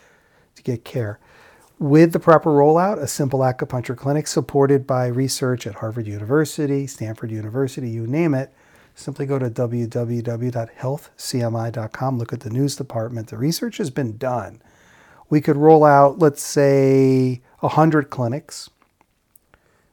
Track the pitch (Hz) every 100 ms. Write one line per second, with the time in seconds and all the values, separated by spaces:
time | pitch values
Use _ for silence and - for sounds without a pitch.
0 | _ _ _ _ _ _ - 120 - 131
1 | 110 110 _ _ - _ _ - 147 151
2 | 165 170 - 156 165 143 147 160 190 190
3 | 135 - 139 131 131 123 - 127 117 120
4 | 139 151 147 160 127 143 139 139 131 127
5 | 123 123 135 - 131 123 110 104 110 117
6 | 104 104 104 147 151 - 143 139 139 -
7 | 110 110 117 110 107 127 131 143 123 113
8 | 113 147 170 131 135 _ _ _ _ _
9 | - 139 139 139 127 113 120 120 117 123
10 | 117 120 117 117 123 123 113 - 127 147
11 | - _ - 127 117 113 117 113 110 -
12 | 131 123 117 123 113 120 139 - 131 117
13 | 110 120 113 110 143 165 240 - 170 139
14 | 120 107 127 123 95 101 _ _ _ _
15 | _ _ - 151 160 143 156 156 151 143
16 | 143 135 156 - - 151 139 139 135 135
17 | 131 131 131 123 _ - 139 147 160 151
18 | 139 - 120 143 - - - _ _ _
19 | _ _ _ _ _ _ _ _ _